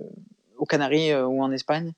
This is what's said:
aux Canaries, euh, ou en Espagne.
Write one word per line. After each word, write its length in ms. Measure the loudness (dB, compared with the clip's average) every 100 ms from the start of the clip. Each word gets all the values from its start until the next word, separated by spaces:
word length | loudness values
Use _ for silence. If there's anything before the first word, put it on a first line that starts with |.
| -12 -16 -20 _ _ -6
aux 100 | 0
Canaries, 440 | 0 2 2 2
euh, 140 | 2 2
ou 160 | 0
en 80 | 0
Espagne. 420 | -2 -2 -2 -2